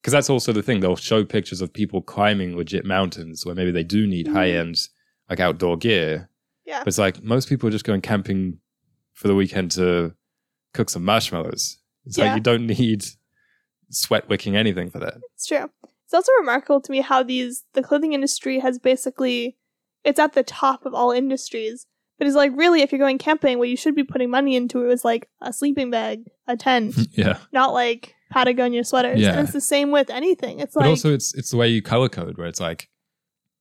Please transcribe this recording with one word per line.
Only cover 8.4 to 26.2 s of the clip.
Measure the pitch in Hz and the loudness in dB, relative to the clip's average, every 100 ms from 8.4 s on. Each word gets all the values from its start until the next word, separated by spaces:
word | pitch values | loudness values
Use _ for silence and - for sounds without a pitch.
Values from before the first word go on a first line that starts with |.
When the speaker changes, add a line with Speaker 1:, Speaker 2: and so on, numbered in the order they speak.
| 92 85 _ _ _ _ _ | -4 -8 _ _ _ _ _
Speaker 1:
for | - 104 | -4 2
the | |
weekend | 98 95 98 90 | 2 2 -2 -4
to | 85 90 87 85 - _ _ _ _ _ | 0 2 2 -2 -8 _ _ _ _ _
cook | - 113 | -6 -4
some | 87 | -2
marshmallows. | 90 113 - 87 82 - - - _ _ 131 | 0 0 0 -6 -6 -6 -8 -10 _ _ -8
It's | 101 | 0
like, | - | 0
Speaker 2:
Yeah. | - | 2
Speaker 1:
you | |
don't | 117 120 117 | 2 0 0
need | 104 120 107 - - _ _ _ _ _ _ _ | 0 0 0 -4 -16 _ _ _ _ _ _ _
sweat | - - 107 - | -8 0 0 0
wicking | 101 - 101 | -4 0 2
anything | 110 90 87 | 2 0 -6
for | 87 | -8
that. | 87 - - | -10 -12 -20
Speaker 2:
It's | - - | -14 -4
true. | 302 - _ _ _ | -4 -4 _ _ _
It's | _ | _
also | 330 381 523 | 0 4 4
remarkable | 285 247 - 277 | 4 -2 2 0
to | 269 | 2
me | 269 | -2
how | 262 262 | 2 2
these, | 247 254 247 247 _ | 2 -2 -4 -10 _
the | 269 | -4
clothing | 262 285 311 | 0 0 2
industry | 277 277 - 269 262 | 0 -2 -2 -2 -2
has | 262 247 | -2 0
basically, | 254 254 262 - 262 240 240 - _ _ _ _ | 0 0 -2 -2 -2 0 -4 -10 _ _ _ _
it's | - 285 | 0 2
at | 302 | 2
the | 285 | 2
top | 254 - 269 269 | -2 0 0 0
of | 269 | -6
all | 254 247 | 0 2
industries. | 247 269 262 - 233 220 240 - _ _ _ | 2 -2 -4 -6 -8 -8 -10 -18 _ _ _
But | 285 | 2
it's | 277 | 4
like, | 285 | 4
really, | 262 349 330 | 4 4 4
if | 277 | 4
you're | 269 | 2
going | 277 269 | 2 0
camping, | - 311 277 247 | 0 2 2 2
what | 240 | 0
you | 254 | 0
should | 320 294 | 0 0
be | |
putting | 269 262 247 | -2 -2 0
money | 254 277 | 2 2
into | 254 247 254 240 | 0 0 -2 2
is, | 247 | 2
like, | 233 233 - _ | 2 -2 -6 _
a | - | -12
sleeping | - 285 285 254 | -2 -2 0 -2
bag, | 233 220 214 | -2 -4 -8